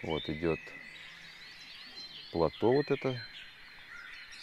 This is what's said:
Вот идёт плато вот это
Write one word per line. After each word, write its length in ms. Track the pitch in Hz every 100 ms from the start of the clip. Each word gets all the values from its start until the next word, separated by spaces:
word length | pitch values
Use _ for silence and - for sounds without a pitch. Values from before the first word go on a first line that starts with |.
Вот 260 | 87 78 -
идёт 320 | 78 82 78 - - - - - - - - - - - - - - - - -
плато 420 | 85 78 - 107
вот 180 | 139 147
это 300 | 139 135 123 107 - - - - - - - - - - -